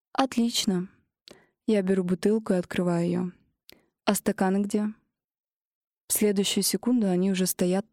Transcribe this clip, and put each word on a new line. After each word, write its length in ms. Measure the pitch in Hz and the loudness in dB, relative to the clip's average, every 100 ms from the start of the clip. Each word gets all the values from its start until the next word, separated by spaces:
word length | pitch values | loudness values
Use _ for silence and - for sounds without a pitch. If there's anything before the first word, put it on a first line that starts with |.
| _ | _
«Отлично». 760 | - 269 - 233 - - 185 185 _ _ _ - - _ _ - | -4 -2 0 0 0 0 -2 -4 _ _ _ -20 -20 _ _ 0
Я 140 | 214 | 0
беру 240 | 185 190 | 2 0
бутылку 480 | 180 180 202 220 220 | 0 0 2 2 0
и 40 | 185 | -2
открываю 500 | 175 - 175 170 175 | -2 -2 0 0 0
её. 240 | 175 180 - _ _ _ - _ _ | -2 -4 -8 _ _ _ -20 _ _
«А 100 | - | -4
стаканы 440 | 202 - 196 190 196 | -2 -2 0 0 0
где?» 340 | 202 214 214 220 _ _ _ _ _ _ _ _ _ _ - | 0 -2 -4 -6 _ _ _ _ _ _ _ _ _ _ -8
В 40 | |
следующую 500 | - 208 202 190 - | -2 0 0 0 0
секунду 440 | 190 190 - 247 196 | -2 -2 0 0 2
они 240 | 180 190 | 2 0
уже 140 | 185 185 | 0 -2
стоят 400 | - 180 185 - | 0 0 0 -4